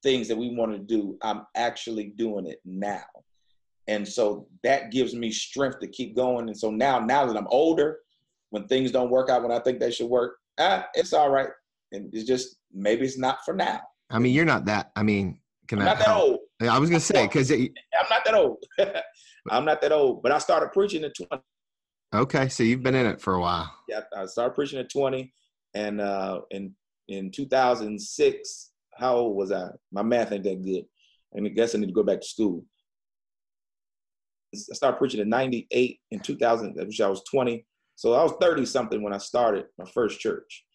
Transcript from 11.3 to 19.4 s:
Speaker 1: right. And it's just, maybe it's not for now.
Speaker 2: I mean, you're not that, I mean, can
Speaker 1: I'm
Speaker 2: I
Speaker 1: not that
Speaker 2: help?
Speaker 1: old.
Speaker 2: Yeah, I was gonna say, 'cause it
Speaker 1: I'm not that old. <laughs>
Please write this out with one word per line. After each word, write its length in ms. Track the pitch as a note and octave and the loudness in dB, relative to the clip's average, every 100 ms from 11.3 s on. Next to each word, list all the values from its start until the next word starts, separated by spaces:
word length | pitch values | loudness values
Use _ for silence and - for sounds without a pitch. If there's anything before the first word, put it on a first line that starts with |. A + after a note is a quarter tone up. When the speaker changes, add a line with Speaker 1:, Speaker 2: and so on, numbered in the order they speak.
Speaker 1:
right. 180 | C3+ C3+ - _ _ _ | 4 0 -8 _ _ _
And 200 | G2 G2 | -14 -10
it's 120 | A2 A2 | -10 -2
just, 300 | B2+ B2+ _ _ | -2 -2 _ _
maybe 320 | F#2+ G2+ A#2+ C3 | -4 0 0 0
it's 120 | C3 | -2
not 200 | B2+ C3 | -2 -2
for 100 | - | -4
now. 260 | F#3 F3 - - _ _ | -2 -2 -4 -10 _ _
Speaker 2:
I 80 | A#2 | 0
mean, 160 | B2 | 4
you're 100 | C3 | 4
not 200 | E3 A#2+ F#2 | 4 2 2
that, 240 | G#2 - - | -2 -2 -2
I 60 | |
mean, 380 | G#2+ G#2 F#2+ - _ _ _ | 0 2 0 -6 _ _ _
can 120 | G#2+ | 0
Speaker 1:
I'm 20 | |
Speaker 2:
I 80 | E3+ | 2
Speaker 1:
not 80 | G#3+ | 4
that 80 | G#3+ | 4
Speaker 2:
help? 140 | G#3+ | 6
Speaker 1:
old. 160 | D#3 - - _ | 4 2 -4 _
Speaker 2:
Yeah, 140 | A#2 | 2
I 40 | A#2 | 4
was 120 | D#3 | 4
gonna 100 | E3+ | 2
say, 260 | D#3 F#3+ G#2+ | 4 2 4
'cause 220 | D3+ C3 | 2 2
it 220 | C#3+ B2+ - _ E3 | 2 0 -4 _ -2
Speaker 1:
I'm 60 | F#3 | 2
not 140 | A3+ | 2
that 100 | - | 4
old. 240 | A3 D3+ A2+ - - | 4 4 0 -12 -2
<laughs> 720 | G3 D#3+ E3 _ - - | 0 0 -10 _ -20 -18